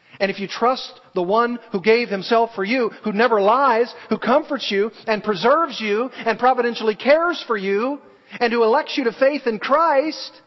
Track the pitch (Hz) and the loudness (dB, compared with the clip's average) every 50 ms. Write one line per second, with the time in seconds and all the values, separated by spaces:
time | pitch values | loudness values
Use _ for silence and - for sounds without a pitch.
0 | _ _ - - 202 196 196 196 196 175 - - 233 247 262 - - - - - | _ _ -6 -4 -2 -2 -2 -4 -8 -8 -4 -2 0 0 0 -2 -6 -12 -16 -20
1 | - _ - 185 175 175 208 226 240 240 240 233 - - - 190 160 214 226 240 | -18 _ -6 -4 -2 0 2 2 2 0 -2 -6 -8 -8 -6 0 2 2 2 2
2 | 240 180 202 190 175 - 240 226 233 226 - 196 190 196 247 269 233 208 - - | 2 -2 -6 -6 -2 0 2 2 2 0 -2 -4 -4 -2 0 0 -2 -2 -4 -6
3 | - 214 190 202 233 254 233 208 190 202 233 269 285 262 226 220 247 233 - - | -6 -4 0 2 2 2 4 4 4 4 4 4 4 4 2 2 0 -2 -6 -12
4 | - - 226 - - 220 254 302 302 - 294 240 - - 208 196 202 226 - - | -8 -6 -6 -2 0 2 2 2 0 -2 -6 -6 -4 -2 -2 0 -2 -2 -4 -8
5 | - 226 220 202 - 214 208 160 175 240 285 320 330 294 214 - 220 208 202 214 | -6 -4 -4 -2 -2 -4 -2 0 2 2 2 2 2 -2 -4 -6 -4 -2 -2 -2
6 | 254 262 - - - 233 214 - 240 254 262 247 233 240 226 - 214 220 214 - | -2 -4 -8 -6 -4 -4 -2 2 2 2 2 2 0 -2 -2 -2 -2 -2 -2 0
7 | - 240 294 320 339 349 320 - - - 233 208 190 196 196 202 233 269 294 285 | 2 4 4 4 2 0 -2 -4 -4 -4 -4 -2 -2 0 0 0 0 -2 -4 -8
8 | - - - _ _ - - - 240 233 226 240 226 220 240 302 302 - - 294 | -12 -18 -20 _ _ -16 -4 -2 -2 0 2 2 2 4 4 2 0 -2 -4 -2
9 | 254 233 - - 262 269 302 277 - 240 220 202 - - 269 311 330 330 285 269 | -2 -2 0 2 2 2 2 0 -2 -4 -4 -2 -2 0 2 2 2 2 2 2
10 | 302 320 - - - - - - _ | 0 0 -4 -8 -12 -16 -18 -20 _